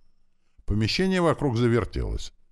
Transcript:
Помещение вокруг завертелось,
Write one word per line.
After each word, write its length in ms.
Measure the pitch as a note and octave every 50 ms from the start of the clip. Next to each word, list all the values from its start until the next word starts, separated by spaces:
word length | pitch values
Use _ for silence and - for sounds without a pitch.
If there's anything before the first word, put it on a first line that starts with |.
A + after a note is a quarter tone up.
| - - _ _ _ _ _ _ _ _ _ _ _
Помещение 560 | - G2+ G#2 A2+ A2 - - F#3 F#3+ F#3 F3+
вокруг 380 | E3+ D#3 C3+ - F3+ C3+ A2
завертелось, 720 | A#2 B2 A#2 A#2 A#2 - - - - A1+ - - - - - - _ _ _